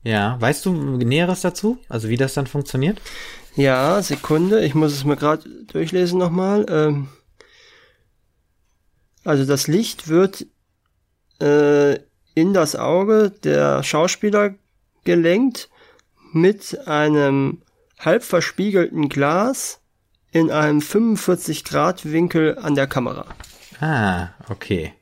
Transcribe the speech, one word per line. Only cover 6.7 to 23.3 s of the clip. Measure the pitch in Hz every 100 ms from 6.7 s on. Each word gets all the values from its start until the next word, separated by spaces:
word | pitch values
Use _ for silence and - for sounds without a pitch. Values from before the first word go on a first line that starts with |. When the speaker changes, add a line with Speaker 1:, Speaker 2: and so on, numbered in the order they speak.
| 160 151 143 135 - _ _ - _ _ _ _ _ _ _ _ _ _ _ _ _ _ _ _ _
Speaker 2:
also | - 143 135
das | 143 -
Licht | 170 226 - -
wird, | 165 190 196 - _ _ _ _ _ _ _ _ _
äh, | 147 147 147 147 143 135 _ _ _ -
in | 175
das | 190 156 -
Auge | 120 170 196 220 208
der | 202 151 147 147 135
Schauspieler | 139 151 175 - 208 208 208 196 _ _ _ _ -
gelenkt | 175 165 190 269 - - _ _ _ _ _ _
mit | 160 175 208 - - -
einem | 151 151 151 143 139 139 - _ _ _ _
halb | - 208
verspiegelten | - 180 156 - 202 196 170 160 147
Glas | 139 143 170 226 269 - - _ _ _ _ _
in | 165 160
einem | 151 151 147
fünfundvierzig | 147 208 226 208 - 180 - 151
Grad | - 147 156 180 151
Winkel | 156 170 170 156 -
an | 180 143
der | 139
Kamera. | 139 120 - -